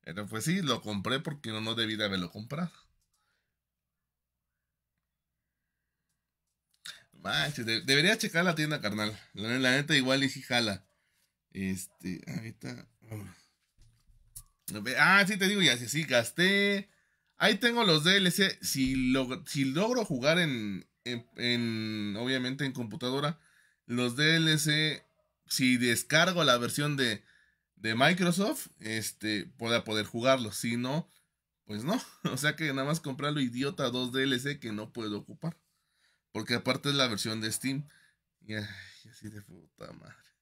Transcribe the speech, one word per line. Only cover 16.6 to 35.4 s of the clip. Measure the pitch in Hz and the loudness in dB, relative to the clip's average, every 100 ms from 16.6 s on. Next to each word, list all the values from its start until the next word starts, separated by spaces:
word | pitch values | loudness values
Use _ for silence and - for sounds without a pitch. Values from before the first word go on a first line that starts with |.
| 202 196 202 _ _ _ _ _ | 4 0 -4 _ _ _ _ _
Ahí | 190 214 | 2 4
tengo | 240 240 | 2 4
los | 214 156 | 4 4
D | 156 196 | 6 4
L | 185 | 4
C. | 170 190 - | 2 0 0
Si | - 139 131 135 127 | -6 0 0 2 2
log-, | 131 127 127 - | 2 0 -6 -6
si | 147 135 | -2 0
logro | 139 220 254 208 | 2 0 0 -2
jugar | 135 135 165 | 0 2 4
en, | 165 120 104 92 - _ | 2 -2 -4 -8 -12 _
en, | 123 120 117 - | -8 -8 -10 -6
en, | 120 120 117 113 110 110 104 101 | -2 0 0 -2 -4 -4 -6 -4
obviamente | 123 131 127 139 143 | -2 -2 -4 -4 -6
en | |
computadora, | 127 113 104 123 135 147 160 _ _ _ _ - | -6 -8 -6 -4 -2 -2 -6 _ _ _ _ -6
los | 120 123 120 | -2 0 2
D | 151 165 | 4 4
L | 160 156 | 4 2
C, | 151 151 156 139 _ _ _ _ _ | 2 0 0 -4 _ _ _ _ _
si | - 127 123 | 2 4 4
descargo | 120 113 - 151 175 175 | 4 0 2 4 4 4
la | 147 123 | 4 4
versión | 117 113 147 139 | 2 0 -2 0
de, | 123 104 _ _ _ _ _ _ | 0 -2 _ _ _ _ _ _
de | 110 113 | -4 4
Microsoft, | 143 180 175 170 208 311 - _ | 4 4 2 2 0 -2 -8 _
este, | 110 110 107 - 107 104 90 | -6 -4 -4 -6 -2 -2 -4
pueda | - 113 117 | -8 0 0
poder | 110 107 104 | 0 -2 -2
jugarlo. | 117 123 135 107 | 0 2 2 0
Si | - 117 120 | -4 -4 -2
no, | 123 151 - _ _ _ _ _ _ | -2 -4 -6 _ _ _ _ _ _
pues | 104 | -8
no. | 127 247 - - | -2 -4 -4 -10
<laughs> | 170 | -6
O | 127 | -2
sea | 151 151 | -2 -2
que | 156 | -4
nada | 135 135 | -2 -2
más | 160 | -2
comprar | 147 131 143 | -4 -4 -2
lo | 147 | 0
idiota | 127 120 139 139 131 | -2 -2 -4 -2 -2
dos | 123 127 | -2 -2
D | 127 | 0
L | 135 123 | 0 0
C | 139 143 | -2 -6
que | 120 | -8
no | 104 107 | -8 -8
puedo | - 107 104 | -8 -6 -6
ocupar. | - 110 | -8 -8